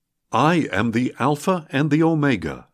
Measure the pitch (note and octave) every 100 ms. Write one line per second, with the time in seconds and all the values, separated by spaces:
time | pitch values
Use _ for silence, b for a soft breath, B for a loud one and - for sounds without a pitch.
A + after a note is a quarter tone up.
0 | _ _ _ A2+ D3 F3 A#2 F#2 A#2 A2+
1 | B2 - B2 D3 - F3+ D#3 C3+ D3+ D3
2 | E3 E3 C#3+ A2 D#2 B1+ -